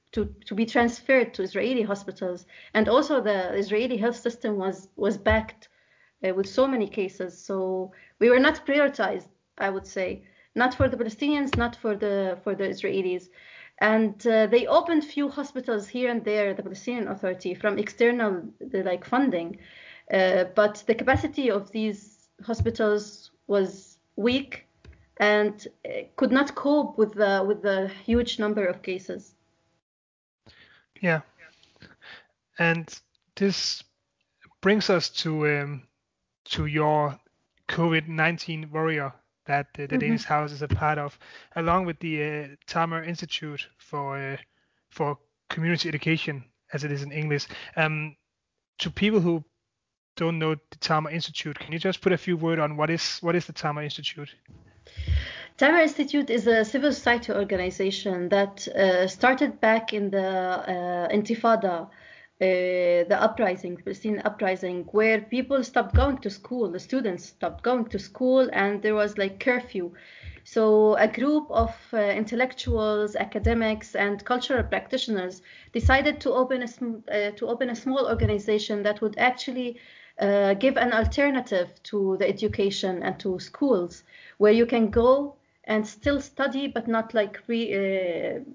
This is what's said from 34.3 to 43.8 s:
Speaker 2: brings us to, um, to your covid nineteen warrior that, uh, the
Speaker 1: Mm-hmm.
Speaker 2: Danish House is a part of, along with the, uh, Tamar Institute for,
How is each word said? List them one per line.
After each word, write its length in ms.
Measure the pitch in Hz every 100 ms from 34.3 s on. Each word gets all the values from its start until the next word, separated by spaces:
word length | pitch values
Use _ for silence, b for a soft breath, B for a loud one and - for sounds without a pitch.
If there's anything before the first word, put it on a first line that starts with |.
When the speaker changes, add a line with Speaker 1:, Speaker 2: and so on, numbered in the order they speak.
| _ _ _
Speaker 2:
brings 280 | 190 214 -
us 200 | 180 -
to, 380 | - 165 156 151
um, 360 | 147 143 143 - _ _ _ _ _ -
to 200 | - 151
your 520 | 151 151 151 147 135 _ _ _ _ -
covid 380 | - 170 160 156
nineteen 640 | 160 160 170 - 160 156
warrior 420 | 156 160 156 139 - _ _ -
that, 220 | 143 143
uh, 140 | -
the 60 | 139
Speaker 1:
Mm-hmm. 100 | 127
Speaker 2:
Danish 240 | 147 226 -
House 260 | 151 147
is 100 | 143
a 60 | 147
part 300 | - 151 151
of, 200 | 143 - B B B -
along 300 | 165 180 180
with 140 | 160
the, 240 | 165 156
uh, 240 | 147 151 143 143 -
Tamar 360 | 170 165 165
Institute 640 | 160 170 160 - 156 143 -
for, 400 | _